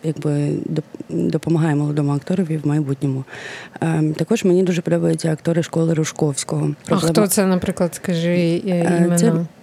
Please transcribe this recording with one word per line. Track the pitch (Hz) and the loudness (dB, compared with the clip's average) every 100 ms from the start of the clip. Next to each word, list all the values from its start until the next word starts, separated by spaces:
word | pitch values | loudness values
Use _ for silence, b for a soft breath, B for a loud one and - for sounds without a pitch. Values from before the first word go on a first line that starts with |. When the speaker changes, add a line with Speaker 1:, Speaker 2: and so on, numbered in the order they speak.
Speaker 1:
якби | 160 151 151 147 147 151 - | -4 -4 -2 0 -2 -2 -4
доп-, | 156 - - - 165 170 | -6 -6 -16 -8 -2 0
допомагає | 160 156 165 160 | -2 0 0 2
молодому | 147 147 147 143 | 2 0 0 0
акторові | 143 - 185 170 156 | -2 -2 -2 -2 -2
в | 143 | 0
майбутньому. | 147 143 139 143 135 131 B B B B - | 0 -2 -2 -2 -4 -6 B B B B -4
Ем, | 165 160 156 | -2 0 0
також | 156 165 226 | -2 0 2
мені | 196 175 | 4 4
дуже | 185 175 | 4 0
подобаються | 165 170 170 160 165 | 0 0 2 0 -2
актори | 156 - 170 | -2 0 0
школи | 156 160 165 | 0 0 0
Рушковського. | 160 156 - 151 135 - 156 151 147 | 0 -2 0 -2 -2 -4 -2 -2 -4
Speaker 2:
А | - | -2
Speaker 1:
Проблема | 190 160 | 0 2
Speaker 2:
хто | 165 208 | 2 2
це, | 196 190 | 2 2
наприклад, | 180 190 185 175 | 2 0 -2 -2
скажи, | - - 170 170 175 170 170 - | -2 -4 -2 0 2 2 0 0
е, | |
Speaker 1:
Е, | 175 170 175 175 170 | 0 2 4 4 4
це | 165 | 4
Speaker 2:
імена? | 165 170 - | 2 -2 -10